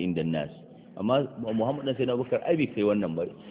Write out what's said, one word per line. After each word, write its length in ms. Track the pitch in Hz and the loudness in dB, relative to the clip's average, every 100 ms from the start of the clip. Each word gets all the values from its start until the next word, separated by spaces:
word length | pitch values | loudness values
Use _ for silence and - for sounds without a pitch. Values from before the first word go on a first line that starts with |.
inda 160 | 90 82 | 0 0
an-nas. 300 | 80 80 73 - - - - - | 0 0 -2 -8 -18 -20 -16 -4
Amma 280 | 104 135 139 - | 2 2 2 -4
Muhammad 460 | 113 110 113 143 135 | -4 0 0 0 -2
dan 80 | 131 | 0
Sayyidina 180 | 127 | 0
Abubakar 280 | 123 123 120 - | 0 0 0 2
ai 80 | 170 | 2
bai 100 | 131 | 2
kai 140 | - | 2
wannan 320 | 104 104 90 80 | 2 4 2 -2
ba. 80 | 85 - - | -4 -6 -8